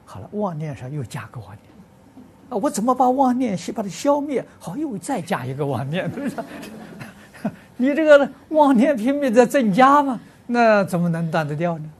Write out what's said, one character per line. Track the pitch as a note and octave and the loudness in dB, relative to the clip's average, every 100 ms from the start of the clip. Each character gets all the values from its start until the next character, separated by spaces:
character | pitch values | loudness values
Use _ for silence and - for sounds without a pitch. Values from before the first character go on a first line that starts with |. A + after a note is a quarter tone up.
好 | - - | -20 -18
了， | B2 | -12
妄 | G#3 G#3 D#3 | -6 -6 -6
念 | D#3 C3 | -10 -10
上 | B2+ | -10
又 | D3 | -10
加 | B2 C3+ G#2+ | -10 -10 -12
个 | - | -16
妄 | F#2+ | -16
念， | G#2 _ - - _ - - - _ - | -20 _ -20 -20 _ -20 -20 -20 _ -8
啊， | A#3 | -4
我 | C4+ | -2
怎 | D4+ | -2
么 | A#3 C4 | -2 2
把 | B3+ | 2
妄 | B3+ C4 B3 | 2 2 2
念 | B3+ F3+ | -2 -4
先 | - | -8
把 | - | -8
它 | G3+ | -8
消 | - C#4 D4 | -4 0 0
灭？ | C#4+ B3+ - - | 0 -6 -6 -14
好， | - G3 | -12 -8
又 | D#4 G3+ | -8 -8
再 | - C4 | -6 -8
加 | D#3+ F3 B2 | -4 -6 -6
一 | |
个 | C3 | -6
妄 | C#3+ C3 C3+ | -4 -4 -4
念。 | E3+ E3+ E3+ C#4 - - - - - - | -4 -6 -6 -8 -8 -12 -14 -16 -18 -18
<laughs> | - - - - - G#3+ - - - | -18 -20 -20 -20 -10 -10 -10 -20 -4
你 | B3+ | -2
这 | C#4+ | 2
个 | D#4 C#4+ C#4 - - | 8 8 6 -4 -2
妄 | D#4 C#4+ C4 | 4 6 6
念 | C#4+ C#4 | 4 2
拼 | A3 | 0
命 | C#4+ C#4 | 0 2
在 | A3 A#3+ | 4 4
增 | C#4+ A3+ | 4 0
加 | F#3 B3+ C#4+ | 4 6 6
嘛， | C#4 A3+ - - - | 2 -4 -10 -20 -6
那 | A#3+ A#3 G#3 | 2 4 4
怎 | G3 F#3 | 2 -2
么 | F3 | -2
能 | E3 E3 | -2 -2
断 | E3 D3+ | -2 -2
得 | D3+ | -2
掉 | F3 E3 | -4 -4
呢？ | D#3 - | -10 -16